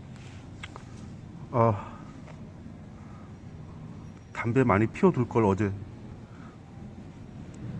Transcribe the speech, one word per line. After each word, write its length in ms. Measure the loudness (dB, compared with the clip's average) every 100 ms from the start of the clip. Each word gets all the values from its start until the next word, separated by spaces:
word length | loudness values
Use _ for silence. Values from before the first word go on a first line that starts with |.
| -12 -14 -14 -14 -14 -12 -12 -12 -14 -12 -12 -12 -14 -14 -2
아, 400 | 4 6 4 -2 -12 -14 -14 -14 -14 -14 -14 -14 -14 -14 -14 -14 -14 -14 -14 -14 -14 -14 -12 -12 -12 -14 -14 -12
담배 320 | -4 2 6
많이 240 | 8 8 6
피워둘 400 | 6 6 6 4
걸, 160 | 6
어제. 260 | 8 8 4 0 -6 -12 -14 -14 -14 -16 -16 -16 -18 -14 -14 -12 -14 -14 -14 -14 -14 -10 -8 -8